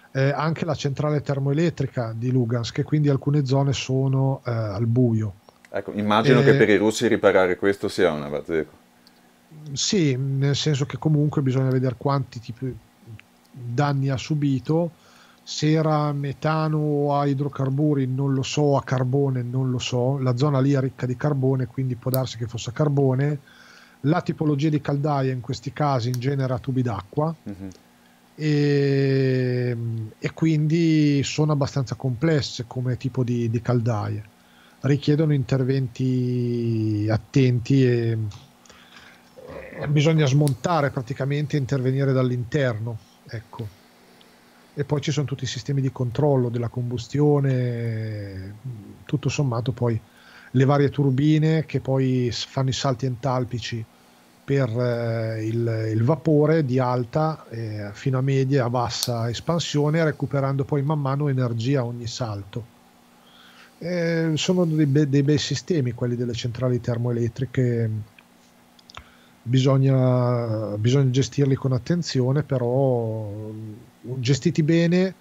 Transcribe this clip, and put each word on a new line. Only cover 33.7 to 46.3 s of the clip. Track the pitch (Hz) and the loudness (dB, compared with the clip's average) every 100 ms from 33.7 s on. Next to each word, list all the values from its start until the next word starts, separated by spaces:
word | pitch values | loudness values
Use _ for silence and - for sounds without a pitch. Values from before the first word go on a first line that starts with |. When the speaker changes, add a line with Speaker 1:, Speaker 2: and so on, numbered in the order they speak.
| 123 117 104 107 104 - _ _ - - _ | 0 0 -2 -4 -6 -10 _ _ -20 -20 _
Speaker 1:
richiedono | 127 143 - 147 156 | 0 0 2 2 2
interventi | 143 - 131 127 135 123 - 131 127 123 123 120 120 117 113 110 104 104 | 0 0 0 0 0 -2 -2 -2 0 0 -2 -2 -2 -2 0 0 0 0
attenti | 113 - 143 127 123 117 139 | -2 0 2 4 2 2 4
e, | 123 120 117 113 107 - - _ - - - - - - - - - - - - | 4 2 0 -2 -4 -8 -20 _ -20 -20 -20 -20 -20 -20 -20 -20 -18 -16 -16 -8
e | 147 | 0
bisogna | 151 151 160 143 | 2 4 4 4
smontare | 143 147 127 180 165 139 | 4 2 0 -2 0 0
praticamente | 139 113 135 135 143 147 151 | -2 -6 -6 -2 -2 -2 -2
e | |
intervenire | 127 139 127 135 139 | -2 -2 0 0 2
dall'interno, | 131 127 123 117 156 131 107 117 110 - _ - | 2 0 -2 -4 -2 0 -2 -6 -10 -14 _ -14
ecco. | 110 - - 107 - - _ - - - - - - - | -14 -14 -12 -12 -14 -20 _ -20 -20 -20 -20 -20 -20 -14
E | - | -8
poi | 143 147 | -4 -2
ci | - | -2
sono | 143 127 | -2 -4
tutti | - | -6
i | 127 | -8
sistemi | 120 - 139 | -8 -4 -2
di | 131 | -2
controllo | - 123 110 147 | -2 -4 0 2